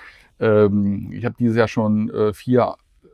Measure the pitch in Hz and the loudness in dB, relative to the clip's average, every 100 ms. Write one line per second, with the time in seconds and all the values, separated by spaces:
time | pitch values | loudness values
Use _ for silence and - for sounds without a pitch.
0 | - - _ - 110 107 104 101 101 101 | -12 -20 _ -4 0 4 2 2 -2 -4
1 | 98 98 117 - 120 113 110 - 107 107 | -8 -8 -8 -2 0 2 0 0 0 0
2 | 110 110 107 101 - 123 98 - _ _ | -2 -2 -2 -2 0 2 0 -4 _ _
3 | _ | _